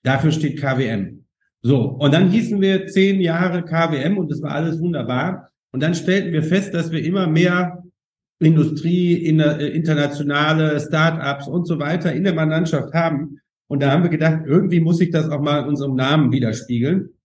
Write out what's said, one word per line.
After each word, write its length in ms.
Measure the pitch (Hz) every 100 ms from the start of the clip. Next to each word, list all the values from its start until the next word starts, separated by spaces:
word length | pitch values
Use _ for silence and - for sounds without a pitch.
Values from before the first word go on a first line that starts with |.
Dafür 300 | 127 139 156
steht 280 | - 147 -
K 180 | 139 131
W 80 | 120
M. 400 | 107 92 - _ _ _ _
So, 200 | 117 135
und 320 | - - 143
dann 160 | 156 185
hießen 320 | 214 226 202
wir 260 | 190 190 190
zehn 320 | 190 196 196
Jahre 440 | 170 165 185 175
K 280 | 165 160 165
W 60 | 147
M 200 | 147 202
und 140 | 156
es 100 | 131
war 100 | 147
alles 280 | 143 160 160
wunderbar. 720 | 175 151 117 123 165 185 - _ _
Und 120 | 131
dann 100 | 156
stellten 380 | 170 - 190 170
wir 120 | 156
fest, 300 | 156 190 196
dass 180 | 170 165
wir 120 | 165
immer 240 | 165 190 175
mehr 560 | 156 180 180 175 - - _ _ _ _ _
Industrie, 760 | 160 160 156 147 165 180 175
in-, 280 | 170 165 156
äh, 260 | 147 - 147
internationale 1120 | 160 165 151 143 147 143 143 151 160 156 147
Start-ups 680 | 147 156 160 160 139 139 -
und 200 | 165 170
so 120 | 156
weiter 340 | 143 180 175
in 100 | 139
der 100 | 190
Mandantschaft 600 | 160 156 160 165 143 -
haben. 460 | 165 165 143 156 - _ _ _
Und 160 | 143
da 80 | 139
haben 120 | 151
wir 60 | 175
gedacht, 340 | 147 160 160 127
irgendwie 340 | 165 196 170
muss 180 | 160 170
sich 140 | 175
das 180 | 160 -
auch 120 | 147
mal 220 | 147 147
in 40 | 135
unserem 280 | 139 139 131
Namen 360 | 131 156 131
widerspiegeln. 760 | 123 120 123 - 120 131 190 - _